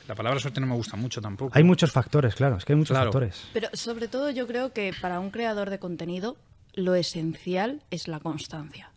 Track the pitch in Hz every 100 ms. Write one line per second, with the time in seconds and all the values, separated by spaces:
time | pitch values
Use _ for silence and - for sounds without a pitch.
0 | - 107 113 135 131 123 131 120 110 98
1 | 120 - 107 98 131 139 170 180 165 135
2 | - 151 127 - 135 98 - 147 151 131
3 | 123 131 117 - - 220 220 - 233 226
4 | 226 254 294 262 233 240 262 240 196 180
5 | 180 180 196 220 233 208 202 196 180 160
6 | 165 180 214 285 _ _ _ - 185 180
7 | 170 175 160 156 - 180 220 294 - 170
8 | - 156 165 147 - 160 147 120 -